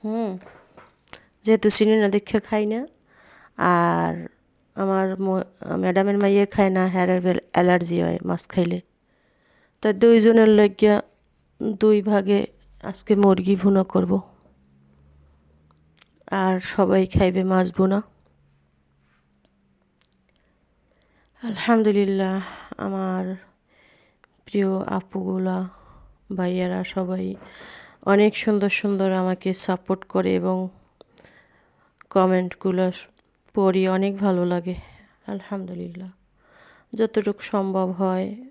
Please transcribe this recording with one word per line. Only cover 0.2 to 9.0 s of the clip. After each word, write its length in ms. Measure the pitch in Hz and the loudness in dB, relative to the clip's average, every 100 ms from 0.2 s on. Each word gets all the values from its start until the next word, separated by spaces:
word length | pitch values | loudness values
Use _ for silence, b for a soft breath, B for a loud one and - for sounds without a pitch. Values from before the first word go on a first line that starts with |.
| 220 185 185 - _ - - _ _ B B _ | -6 -8 -16 -20 _ -20 -20 _ _ B B _
যেহেতু 260 | 214 220 214 | 0 2 4
চিনি 300 | - 214 220 | 2 4 4
না 100 | 202 | 4
দেখে 300 | 202 202 220 | 0 0 -4
খাই 260 | - 214 208 | -2 -2 -2
না। 220 | 220 285 _ b b b b b - | -4 -8 _ b b b b b -4
আর 720 | 180 175 170 170 165 165 170 _ _ _ _ - | 0 2 2 0 -2 -4 -12 _ _ _ _ -6
আমার 440 | 196 190 190 190 | -2 -2 -2 -2
ম-, 580 | 190 190 185 _ - 180 | -2 -2 -4 _ -8 -4
ম্যাডামের 400 | 185 180 196 202 | 0 0 2 2
মাইয়ে 280 | 202 202 202 | 2 2 2
খায় 240 | - 196 | 2 2
না, 180 | 185 185 | 2 0
হ্যার 520 | 185 180 185 180 175 - | 0 0 0 0 -2 -2
অ্যালার্জি 500 | - 180 180 170 170 | 0 2 2 0 -2
হয় 180 | 170 170 180 | -2 -4 -6
মাছ 220 | 175 - | -8 -6
খাইলে। 340 | - 170 180 - _ | -4 -2 -4 -10 _